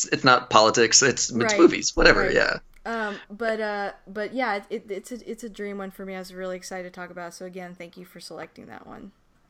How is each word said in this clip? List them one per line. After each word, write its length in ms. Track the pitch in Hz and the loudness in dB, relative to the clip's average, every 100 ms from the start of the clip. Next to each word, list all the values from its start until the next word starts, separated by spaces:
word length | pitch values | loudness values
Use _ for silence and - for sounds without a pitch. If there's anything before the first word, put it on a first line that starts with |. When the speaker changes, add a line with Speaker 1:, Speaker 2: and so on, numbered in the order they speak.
| - | -4
Speaker 1:
it's 120 | 143 | 2
not 260 | 135 123 - | 6 4 6
politics, 520 | 113 110 107 113 - | 6 6 6 4 4
it's, 280 | 127 - - | 4 2 -2
it's 20 | |
Speaker 2:
Right, 260 | 120 160 208 | -2 0 6
Speaker 1:
movies, 360 | - 92 - - | 6 6 -2 4
whatever, 240 | - 117 | 4 4
Speaker 2:
right. 100 | - | 2
Speaker 1:
yeah. 240 | - - - - - | 0 0 -4 -12 -16
Speaker 2:
Um, 320 | - 226 208 202 - | -10 -8 -8 -10 -14
but, 300 | 208 233 220 | -8 -6 -4
uh, 320 | 214 208 202 - - | -6 -6 -8 -12 -14
but 280 | 196 208 | -10 -8
yeah, 220 | 247 247 202 | -4 -4 -4
it, 80 | 208 | -8
it, 140 | 226 - | -12 -10
it's 220 | 190 - | -12 -12
a, 180 | 240 - | -14 -14
it's 140 | 226 | -14
a 40 | 240 | -14
dream 300 | 196 202 202 | -12 -12 -10
one 120 | 190 | -12
for 140 | - | -14
me. 100 | 190 | -14
I 40 | 190 | -14
was 140 | 185 | -14
really 220 | 185 185 185 | -12 -10 -10
excited 280 | 180 190 | -12 -14
to 60 | 180 180 | -14 -16
talk 100 | 180 | -16
about. 220 | 180 175 | -14 -14
So 100 | - 185 | -14 -16
again, 280 | 185 180 | -14 -16
thank 220 | 180 175 180 | -16 -20 -20
you 80 | |
for 160 | 180 175 | -20 -20
selecting 460 | - 165 160 - - | -18 -16 -18 -20 -20
that 200 | - - | -20 -20
one. 260 | - 196 _ _ _ | -20 -20 _ _ _